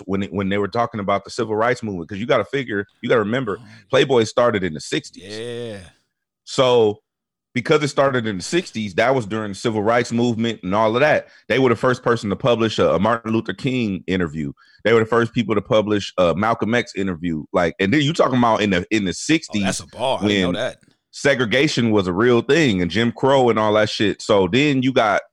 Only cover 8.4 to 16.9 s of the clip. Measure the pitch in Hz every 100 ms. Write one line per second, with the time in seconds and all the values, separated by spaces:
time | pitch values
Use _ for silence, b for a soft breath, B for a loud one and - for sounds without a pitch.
8.4 | 90 170 185 113 104 85 117 135 101 110
9.4 | 107 95 120 107 104 120 120 117 120 110
10.4 | 117 107 90 101 110 117 151 101 - b
11.4 | b 117 131 113 131 123 - 117 107 90
12.4 | 127 117 110 110 87 80 104 117 110 113
13.4 | 110 92 139 127 110 92 - 95 85 78
14.4 | 71 - b b 104 113 110 117 117 -
15.4 | 104 104 - 110 104 104 - - 87 80
16.4 | 110 117 104 120 113